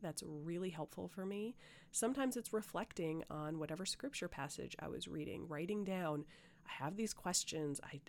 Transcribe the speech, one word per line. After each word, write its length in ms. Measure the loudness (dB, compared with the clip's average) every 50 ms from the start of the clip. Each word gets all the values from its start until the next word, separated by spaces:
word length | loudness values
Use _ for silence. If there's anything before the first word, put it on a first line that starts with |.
That's 220 | -2 -2 -2 -2 -4
really 440 | -4 -4 -4 -2 0 0 2 0 0
helpful 380 | 0 0 -2 -2 -2 -4 -4 -4
for 180 | -2 -2 -2
me. 300 | 0 0 0 0 -2 -4 -6 -12 -18 -18 -18 -16 -2
Sometimes 440 | 2 4 4 6 6 4 4 4 2
it's 180 | 2 0 2 2
reflecting 680 | 0 2 2 0 -2 -2 0 0 0 2 2 2 0 0 -2
on 300 | -2 -2 0 0 0 0
whatever 260 | 0 0 0 0 0
scripture 420 | -2 -2 -2 -2 -4 -2 -2 -2 -2
passage 480 | -2 -2 -2 -2 -2 -4 -4 -4 -4 -4
I 100 | -4 -2
was 180 | -2 -2 -2 -2
reading, 400 | -2 -2 -2 -2 -2 -4 -4 -2
writing 360 | -2 0 2 2 2 2 2
down, 420 | 2 2 2 4 4 2 2 0 -2 -8 -16 -18 -20 -20 -18 -12 -10
"I 160 | -4 -2 0
have 140 | 0 2 2
these 160 | 2 0 0
questions, 640 | 0 0 4 4 4 4 4 2 2 2 2 2 0 -4
I, 180 | -6 -8 -10 -10